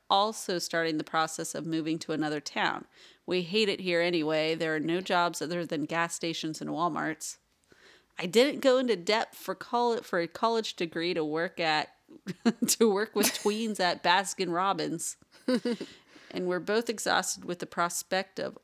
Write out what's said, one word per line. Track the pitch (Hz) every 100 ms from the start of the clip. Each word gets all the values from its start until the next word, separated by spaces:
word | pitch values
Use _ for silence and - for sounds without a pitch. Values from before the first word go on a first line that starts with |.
| _
also | 196 214 220 - 175
starting | - 165 165 156
the | 151
process | 160 160 - 165 151
of | 160
moving | 160 156 165
to | -
another | 156 151 151
town. | - 220 180 - - - - - -
We | 180
hate | 165 214 208
it | 196
here | 185 170
anyway. | 175 175 151 156 156 165
There | 160 156
are |
no | 160 175
jobs | 190 180 175 165
other | 147 175 165
than | 156 147
gas | 165 170
stations | - 170 160 160 156
and | 151
Walmarts. | 147 170 156 156 156 - - _ _ _ - - - _ -
I | 180
didn't | 208 285 214
go | 262 254
into | 247 190
debt | 175 214 - -
for | - 185
col-, | - 240 240 226
for | - 185
a | 170
college | - 226 226 220 -
degree | 170 165 170
to | 175 156
work | 156 180 185
at, | 165 151 - - _ - -
<laughs> | - 233 226 240
to | - 226
work | 196 220 208
with | 202
tweens | - 208 214 226 202
at | 180 160
Baskin | 175 185 190 - 180
Robbins. | 170 196 175 151 165 - - _ - -
<laughs> | 247 240 226 - - _ - -
And | - 180
we're | 180
both | 170 214 240
exhausted | 214 - 185 185 - -
with | 175
the | 165
prospect | - 175 - - 185 196 -
of | 131 -